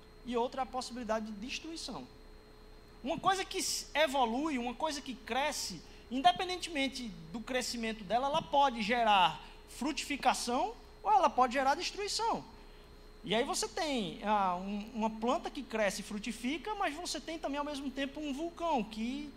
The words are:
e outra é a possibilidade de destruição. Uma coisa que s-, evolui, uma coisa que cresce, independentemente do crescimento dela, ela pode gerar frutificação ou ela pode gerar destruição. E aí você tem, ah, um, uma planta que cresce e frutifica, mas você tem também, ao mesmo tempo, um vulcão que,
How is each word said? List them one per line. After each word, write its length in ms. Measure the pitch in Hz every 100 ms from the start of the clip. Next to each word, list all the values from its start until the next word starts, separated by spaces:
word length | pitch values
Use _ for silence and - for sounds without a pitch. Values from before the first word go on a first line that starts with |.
| - -
e 120 | 240 240
outra 260 | 247 269
é 20 |
a 20 | 254
possibilidade 600 | 254 - 240 220 220 220
de 60 |
destruição. 720 | 202 247 - 320 330 - 170 127 - - - - - - - - -
Uma 160 | 247 320
coisa 260 | 359 392
que 140 | 370 370
s-, 280 | - - -
evolui, 640 | 277 311 277 233 240 320 262
uma 160 | 240
coisa 260 | 240 311 285
que 140 | 277
cresce, 680 | 220 - 240 294 - - 165 - - -
independentemente 960 | 254 349 359 359 359 330 302 269 262 240 170 160
do 80 | 214
crescimento 640 | 220 254 - 240 226 220
dela, 240 | 180 226 277
ela 140 | 311
pode 400 | 330 277 277 233
gerar 600 | 202 240 226 196 170 160 - - -
frutificação 1040 | - 262 302 - 285 247 - - 247 381 466 - -
ou 80 | -
ela 200 | 415 311
pode 240 | 240 247
gerar 200 | 269 269
destruição. 720 | 302 349 - 403 - 453 185 120 - - - - - - -
E 100 | -
aí 100 | 214
você 240 | 277 370 440
tem, 520 | - 320 262 180 147
ah, 340 | 202 214 190 180
um, 340 | 196 208 214
uma 160 | 247 220
planta 400 | 220 233 330 330
que 120 | 302
cresce 380 | 233 220 202 190
e 40 |
frutifica, 720 | 190 208 233 - 240 330 415
mas 200 | 415 359
você 260 | 294 349 320
tem 180 | - 320
também, 200 | 320 285
ao 60 |
mesmo 260 | 294 277 277
tempo, 300 | 277 277 302
um 120 | 302
vulcão 520 | 269 339 339 330 277
que, 460 | 208 214 233 277 294